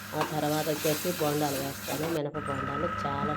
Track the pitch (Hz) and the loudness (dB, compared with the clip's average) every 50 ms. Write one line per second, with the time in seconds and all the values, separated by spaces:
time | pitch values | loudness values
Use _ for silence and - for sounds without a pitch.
0 | - - 143 151 156 156 156 151 147 147 151 156 151 160 151 147 - 156 147 151 | -10 -6 -2 -2 -2 0 0 0 2 2 2 2 2 2 2 2 4 2 2 2
1 | - 180 175 156 156 147 147 151 151 143 139 131 139 139 - - - 127 135 139 | 2 0 0 2 2 2 4 4 2 2 2 0 -2 -4 -4 -6 -4 -4 -2 0
2 | 156 170 170 151 143 147 151 151 143 143 139 135 135 135 139 151 170 170 - - | 0 0 0 0 -2 -2 -4 -4 -4 -4 -2 -2 -2 -2 -2 -2 -2 -2 -2 -2
3 | - 143 - - 147 147 151 | -2 -2 -2 0 0 0 0